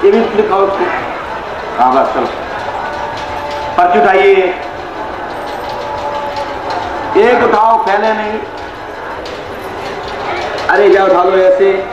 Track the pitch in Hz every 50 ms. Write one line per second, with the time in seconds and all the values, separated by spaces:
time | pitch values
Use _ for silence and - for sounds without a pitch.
0 | - 196 208 226 226 208 - 208 214 - 190 196 196 185 - - - - - -
1 | - - - - - - - - - - - - - - - - 123 131 127 135
2 | 135 - - 135 120 107 - - - - - - - - - - - - - -
3 | - - - - - - - - - - - - - - - - 349 349 180 -
4 | - 392 185 381 403 392 196 190 - 180 - - - - - - - - - -
5 | - - - - - - - - - - - - - - - - - - - -
6 | - 285 294 285 285 285 285 294 277 - - - - 196 - - - - - -
7 | - - - 175 214 240 247 240 247 220 - 208 220 226 226 - - 196 196 208
8 | 214 220 220 214 214 214 214 220 - - - - - - - - - - - -
9 | - - - - - - - - - - - - - - - - 381 - - -
10 | - - - - - - - - - - - - - - 165 185 208 202 180 196
11 | 190 190 - 170 180 185 196 190 190 185 185 185 196 190 190 - - -